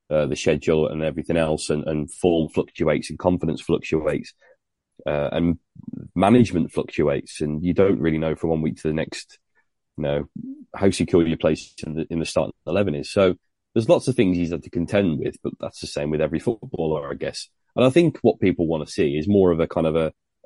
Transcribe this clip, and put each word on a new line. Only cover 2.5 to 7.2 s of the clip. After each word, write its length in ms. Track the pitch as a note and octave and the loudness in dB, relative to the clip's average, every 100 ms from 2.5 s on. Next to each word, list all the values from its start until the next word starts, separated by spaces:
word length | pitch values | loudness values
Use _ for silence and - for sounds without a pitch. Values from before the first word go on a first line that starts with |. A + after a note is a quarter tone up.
| - D#2 - D#2 D2 - | -2 -4 -2 0 0 -4
and 80 | D2+ | -4
confidence 440 | F2+ F2 D#2+ - | 0 0 -2 -4
fluctuates, 720 | - E2 - D#2+ D2+ D2 - - _ _ _ _ _ - D2 | -2 -4 0 -2 0 -4 -6 -18 _ _ _ _ _ -10 -4
uh, 220 | D2 C#2+ | -2 -2
and 260 | E2 E2+ E2+ _ - - - - | 0 0 -2 _ -20 -16 -14 -6
management 580 | F2 G2 B2 A2+ E2+ - | 2 6 6 6 2 -2
fluctuates, 680 | - - - D2 C#2+ | -2 -4 0 0 0